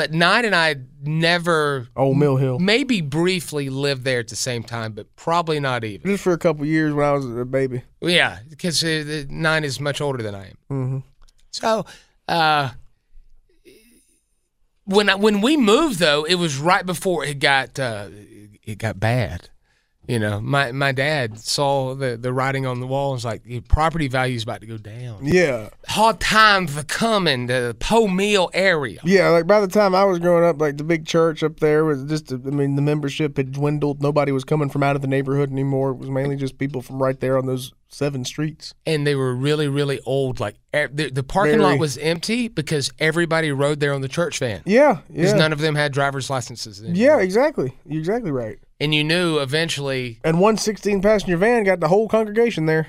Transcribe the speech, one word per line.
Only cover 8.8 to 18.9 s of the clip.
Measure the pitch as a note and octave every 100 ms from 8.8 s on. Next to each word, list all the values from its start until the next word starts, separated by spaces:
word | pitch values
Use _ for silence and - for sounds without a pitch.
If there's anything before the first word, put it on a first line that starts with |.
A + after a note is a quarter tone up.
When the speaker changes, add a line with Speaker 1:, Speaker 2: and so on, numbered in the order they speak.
Speaker 1:
uh, | D#3+ D#3 D3
the | D3+ C#3
Nine | D3+ D#3+ D#3
is | D3 A#2+
much | C#3+ C3+
older | D3 C3
than | G#2+
I | G2 F#2+
am. | - _
Speaker 2:
Mm-hmm. | C#3 C3 C3+ - _ - _ _
Speaker 1:
So, | - A#3 A3 - - _ _ -
uh, | E3 D#3 D3+ C3+ - - _ _ - - - _ _ - - A#3+ _ _ _ _ _ _ _ _ _ -
when | F#3+ G3+
I, | G3
when | G#3+ G3+
we | A#3 D#4
moved, | G#3 A#3+ D#4+ E3+
though, | E3 D3
it | D#3 F3+
was | E3+ C3+
right | D#3+ G3 F#3
before | E3 G3 E3+
it | C#3 C#3+
got, | D3 C3+ A#2+ -
uh, | B2+ G#2 G2+ G#2 G#2 G#2+ G#2 G#2+
it | - G2+
got | A2